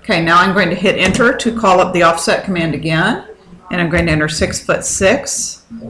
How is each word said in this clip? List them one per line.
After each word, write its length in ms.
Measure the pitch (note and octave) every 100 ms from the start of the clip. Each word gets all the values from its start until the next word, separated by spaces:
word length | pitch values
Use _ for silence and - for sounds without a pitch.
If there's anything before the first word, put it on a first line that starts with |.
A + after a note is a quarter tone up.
Okay, 220 | - F3
now 140 | E3 F3
I'm 160 | F#3+
going 160 | F#3+ F3
to 60 | -
hit 240 | G3 -
enter 360 | F#3 F#3+ A#3+ -
to 240 | A#3 A3+
call 200 | G3+ F#3
up 120 | F3+
the 120 | F3
offset 400 | E3 E3+ - F#3 G3
command 300 | F3 E3 C#3
again, 520 | D#3+ D#3+ F#3+ D#4 - - - - -
and 100 | F3+
I'm 80 | E3+
going 160 | E3+ E3+
to 60 |
enter 180 | D#3 D3+
six 340 | - F#3+ -
foot 220 | - E3+ -
six 800 | - F#3+ C4+ - - - - _ -